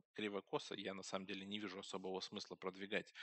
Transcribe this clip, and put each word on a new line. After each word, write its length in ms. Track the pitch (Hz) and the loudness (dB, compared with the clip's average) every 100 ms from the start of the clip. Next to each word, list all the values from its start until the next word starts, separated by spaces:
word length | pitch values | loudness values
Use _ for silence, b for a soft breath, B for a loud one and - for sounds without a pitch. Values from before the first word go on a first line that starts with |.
| _ | _
криво-косо. 640 | - 107 101 - 147 - - | 0 2 2 2 0 0 -2
Я 180 | 98 | -2
на 100 | 98 | -2
самом 220 | 92 95 95 | 0 0 0
деле 200 | 95 98 | -2 0
не 140 | 104 | 0
вижу 200 | 104 92 | 0 -2
особого 420 | - 95 95 92 | -2 0 2 0
смысла 340 | - 104 - 90 | 0 -2 -2 0
продвигать 580 | 95 90 98 98 - B | 0 0 2 2 2 B